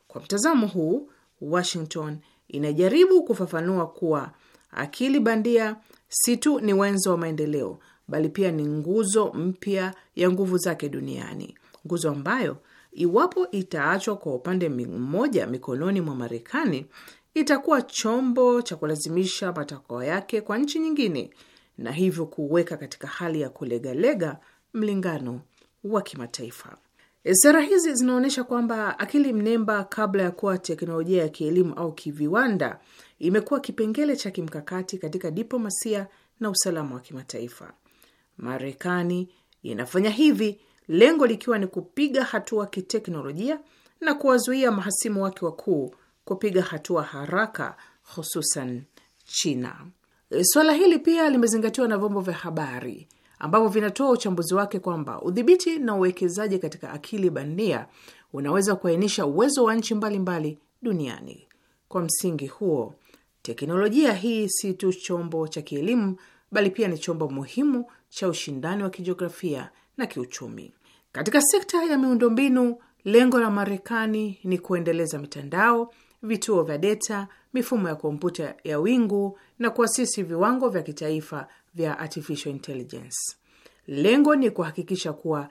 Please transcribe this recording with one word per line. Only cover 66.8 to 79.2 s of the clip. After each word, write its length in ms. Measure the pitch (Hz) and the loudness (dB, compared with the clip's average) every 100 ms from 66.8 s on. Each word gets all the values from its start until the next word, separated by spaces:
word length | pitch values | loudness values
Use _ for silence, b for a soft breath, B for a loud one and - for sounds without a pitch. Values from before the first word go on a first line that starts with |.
| 196 | -2
ni 100 | 156 | -2
chombo 300 | - 160 151 | -4 -4 -4
muhimu 560 | 139 135 240 294 247 240 b b | -6 -6 0 2 2 -2 b b
cha 200 | - 185 | -4 -4
ushindani 540 | - - 135 156 202 | -2 -6 -6 -4 -4
wa 80 | 190 | -4
kijiografia 800 | 185 180 180 175 - 175 135 - b b - | -6 -6 -4 -6 -6 -6 -4 -8 b b -8
na 100 | 240 | -8
kiuchumi. 640 | 139 123 - 117 107 - _ b b b | -6 -10 -10 -12 -14 -18 _ b b b
Katika 300 | - 160 285 | -6 2 4
sekta 420 | 285 392 - 349 | 4 2 2 0
ya 140 | 330 277 | 2 2
miundombinu, 800 | 262 240 240 226 277 254 247 233 b b | 2 4 4 4 4 4 2 -2 b b
lengo 340 | 196 233 254 247 | 4 6 8 4
la 100 | 226 | 2
Marekani 880 | 202 202 190 - 226 220 214 214 196 | 0 -2 -4 -4 -4 -2 -2 -4 -6
ni 140 | 185 180 | -4 -2
kuendeleza 600 | - 180 170 165 160 147 | -2 -2 0 0 -2 -4
mitandao, 760 | 143 143 139 165 170 233 233 b b b | -10 -12 -6 2 4 4 0 b b b
vituo 400 | 220 254 - 185 | -4 -4 2 2
vya 160 | 156 147 | 2 0
data, 500 | 196 214 - 202 196 b b | 0 0 -2 -6 -8 b b
mifumo 340 | 254 240 233 175 | -4 0 0 0
ya 60 | |
kompyuta 600 | 156 151 147 175 170 147 - | -2 -4 -2 -4 -4 -8 -8
ya 140 | 160 151 | -6 0
wingu 600 | 190 254 214 202 | 2 4 2 2